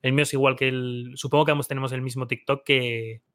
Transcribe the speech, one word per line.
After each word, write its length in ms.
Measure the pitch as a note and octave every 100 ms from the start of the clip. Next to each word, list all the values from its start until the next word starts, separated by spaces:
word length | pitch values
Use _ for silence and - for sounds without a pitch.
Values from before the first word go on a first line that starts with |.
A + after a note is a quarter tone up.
El 120 | C3
mío 100 | C3+
es 100 | D3
igual 220 | C#3 C3+
que 120 | C3 C3+
el, 440 | C3 B2 B2 B2
supongo 300 | B2+ C3+ D3
que 60 | D#3
ambos 160 | D3 C3
tenemos 240 | C3+ C3
el 100 | C3
mismo 260 | C3 B2 B2
TikTok 360 | B2+ - C#3
que 580 | - C3+ B2 A#2 A2+ A2+ _